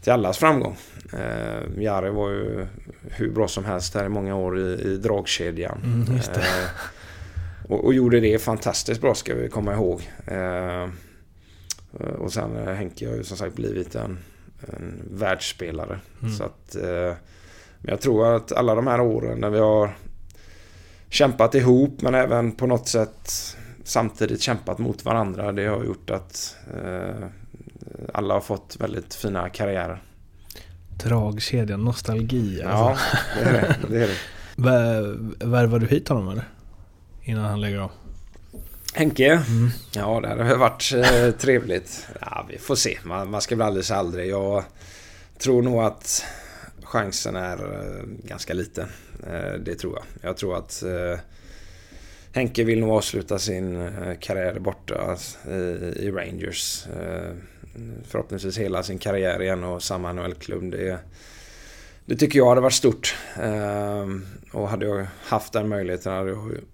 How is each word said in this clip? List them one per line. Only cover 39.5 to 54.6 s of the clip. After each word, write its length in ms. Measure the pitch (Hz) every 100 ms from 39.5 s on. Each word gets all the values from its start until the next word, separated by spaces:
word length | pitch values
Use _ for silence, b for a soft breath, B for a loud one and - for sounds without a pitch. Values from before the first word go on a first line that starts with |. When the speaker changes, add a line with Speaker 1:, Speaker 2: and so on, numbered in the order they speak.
| 113 120 120 B
Speaker 1:
Ja, 260 | 104 101 113
det 80 | 107
hade 260 | 113 117
varit, 380 | 127 120 - -
eh, 360 | 131 123 120 120
trevligt. 760 | 113 - 127 107 90 - - - -
Ja, 260 | - - -
vi 80 | -
får 160 | -
se. 240 | 135 - -
Man, 260 | 85 90 98
man 100 | 104
ska 160 | - 117
väl 100 | 110
aldrig 180 | 98
säga 140 | 92 101
aldrig. 320 | 90 90 90
Jag 340 | 98 98 101 90 B B B B B B -
tror 240 | 131 123
nog 200 | 123 120
att 420 | 110 - - - B B B B B -
chansen 540 | - 120 101 92 110 95
är, 200 | 90 90
eh, 460 | 98 98 98 95 - 98
ganska 300 | 107 95 -
liten. 340 | 87 85 - 87 B B - -
Eh, 260 | 85 95 95
det 100 | 87
tror 200 | 87 - -
jag. 320 | - - 87
Jag 60 | 92
tror 200 | 101 90
att, 240 | 90 -
eh, 360 | 90 90 87 87 - B B B B B B B B B B
Henke 320 | - 123 120
vill 160 | 113 113
nog 100 | 110
avsluta 480 | 110 101 107 92 101
sin, 380 | 98 92 92 90
eh, 340 | 87 101 90 87
karriär 380 | - 95 90 98